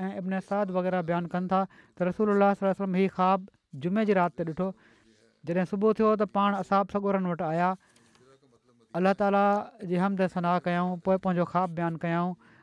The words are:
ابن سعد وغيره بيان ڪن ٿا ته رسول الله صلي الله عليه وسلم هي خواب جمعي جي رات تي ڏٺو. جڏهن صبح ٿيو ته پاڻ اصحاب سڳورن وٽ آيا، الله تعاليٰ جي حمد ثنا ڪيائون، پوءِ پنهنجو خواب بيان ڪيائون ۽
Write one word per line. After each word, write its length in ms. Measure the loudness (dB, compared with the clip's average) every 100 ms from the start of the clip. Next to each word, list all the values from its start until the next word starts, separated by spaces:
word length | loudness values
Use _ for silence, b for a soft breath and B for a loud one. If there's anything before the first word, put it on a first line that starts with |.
| -8 -6
ابن 240 | -4 -4
سعد 300 | -2 -2 -2
وغيره 300 | -2 0 -2
بيان 280 | 0 -2 -2
ڪن 200 | -4 0
ٿا 160 | 0 -2 b b
ته 100 | -4
رسول 260 | -2 0 2
الله 240 | 4 4
صلي 100 | 4
الله 100 | 0
عليه 100 | 0
وسلم 100 | 0
هي 140 | 0 0
خواب 320 | 2 2 2 -2 _ _
جمعي 300 | -8 -4 0
جي 100 | 2
رات 180 | 2 2 0
تي 80 |
ڏٺو. 260 | -6 -4 -4 -6 b b b b _ _
جڏهن 200 | -4 -2 -2
صبح 220 | 0 2
ٿيو 240 | 4 2 2
ته 80 |
پاڻ 300 | 0 0 0
اصحاب 320 | 0 0 0 0
سڳورن 340 | -2 0 0 -2
وٽ 160 | -2
آيا، 320 | -2 0 0 -2 b b b b _ _ _ _ _ _ _
الله 180 | 0 0
تعاليٰ 520 | 2 2 4 4 2 -2 -10 -4
جي 120 | 0
حمد 200 | 0 0 -2
ثنا 260 | 0 0 0
ڪيائون، 400 | 0 -2 -2 -2
پوءِ 160 | 0 0
پنهنجو 220 | 0 0
خواب 260 | 0 0 -2
بيان 280 | -2 -4 -4
ڪيائون ۽ 360 | -2 -2 -2 -6 b b